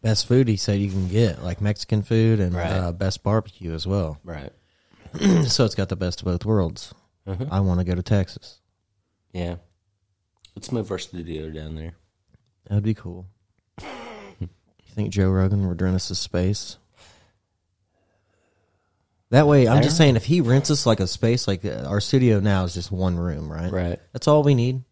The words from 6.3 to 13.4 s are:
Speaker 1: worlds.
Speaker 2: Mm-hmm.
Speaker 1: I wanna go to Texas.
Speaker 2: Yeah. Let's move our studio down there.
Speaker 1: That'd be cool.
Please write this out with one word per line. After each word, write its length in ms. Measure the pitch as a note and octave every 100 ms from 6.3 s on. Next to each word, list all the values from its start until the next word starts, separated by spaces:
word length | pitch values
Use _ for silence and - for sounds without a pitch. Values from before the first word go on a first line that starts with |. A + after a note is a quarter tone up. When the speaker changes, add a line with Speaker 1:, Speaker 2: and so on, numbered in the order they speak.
| F2 G2+
Speaker 1:
worlds. 480 | A2 E2+ - - - _ _ -
Speaker 2:
Mm-hmm. 240 | F#2+ C3+
Speaker 1:
I 80 | G2
wanna 240 | G2 F2+
go 100 | F2+
to 80 | F2+
Texas. 560 | F2+ G#2 F#2+ - - - _ _ _ _ _ _ _
Speaker 2:
Yeah. 240 | F#2 F2 F2 _ _ _ _ _ _ _ _ _
Let's 180 | - -
move 180 | A#2+ F#2+
our 80 | F#2+
studio 520 | - F2+ E2 D#2+ D#2
down 240 | D#2 D#2
there. 180 | D#2 D#2+ E2 _ _ _ _ _ _ -
Speaker 1:
That'd 140 | G2+
be 100 | G#2
cool. 320 | A2 - F2+ F#2 _